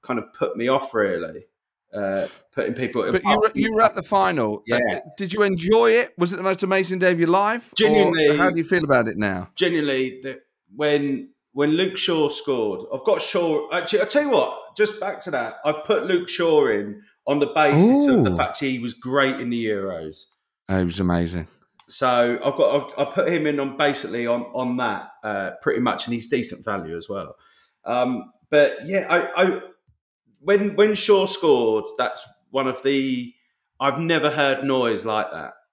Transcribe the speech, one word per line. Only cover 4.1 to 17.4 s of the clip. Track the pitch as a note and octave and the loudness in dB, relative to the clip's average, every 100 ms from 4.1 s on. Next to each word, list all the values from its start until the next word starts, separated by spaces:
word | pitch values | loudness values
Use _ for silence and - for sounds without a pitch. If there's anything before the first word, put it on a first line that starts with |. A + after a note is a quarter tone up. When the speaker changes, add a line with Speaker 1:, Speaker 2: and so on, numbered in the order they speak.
| G3+ F#3+ D#3+ A2 G#2 - | 2 2 0 -2 -4 -2
Speaker 1:
Yeah. | A#2+ A#2+ | 0 0
Speaker 2:
Uh, | A3 - - | -4 -8 -8
did | G3 | -6
you | G3+ | 0
enjoy | G3+ F3+ E3+ A3+ A#3 | 0 0 2 4 6
it? | A3+ - - | 4 0 -2
Was | F3 | -4
it | F#3 | -2
the | |
most | F#3+ F#3+ | -2 -2
amazing | F#3+ F#3+ F3+ F#3 | 0 0 0 2
day | F3+ | 2
of | E3+ | 4
your | E3 | 2
life? | F#3 G3+ A#3 - | 2 2 -4 -8
Or | - | 0
Speaker 1:
Genuinely. | G#3+ - - E3 D3+ D3 | 4 6 4 4 4 4
Speaker 2:
how | F#3 | 2
do | E3 | 0
you | |
feel | E3 F3+ | 0 0
about | D#3 C3 A2+ | 4 2 2
it | G2+ | 0
now? | G#2 F2+ F2+ | -2 -2 -8
Speaker 1:
Genuinely, | - F3+ E3+ D3 C3+ C3 C3 | -2 0 0 0 -2 -2 -6
the, | C3 B2+ _ _ _ | -14 -14 _ _ _
when, | G#2 D3 D3 C#3+ C3+ - _ _ | -4 0 2 0 -4 -8 _ _
when | C3+ D3 | -2 0
Luke | D#3 F#3 F#3 | 2 0 -2
Shaw | - E3 D3 | -2 0 0
scored, | - - B2+ G#2+ F#2 - | -2 -4 -2 -2 -4 -8
I've | C3+ | -4
got | - F3+ | 0 0
Shaw. | - F#3 E3+ D3+ - | 0 -2 0 0 -2
Actually, | F3 F3 G#3 | -6 -2 0
I'll | G3+ | 2
tell | D4 | 2
you | D4 | 2
what, | G#3+ B2 - - - | 2 2 -4 -14 -2
just | G#3+ - | -2 -2
back | G3+ G3 | -8 -8
to | F#3 | -6
that, | C#3+ A2+ - | -4 -4 -4
I've | D3 D3+ | -4 -4
put | - G3+ F3+ | -2 -2 2
Luke | F3+ F3+ | -2 -2
Shaw | - E3+ D3+ C3 | -2 4 4 4
in | G#2 G2+ G#2 _ _ - | 2 -2 -10 _ _ -2
on | |
the | C#3+ | 0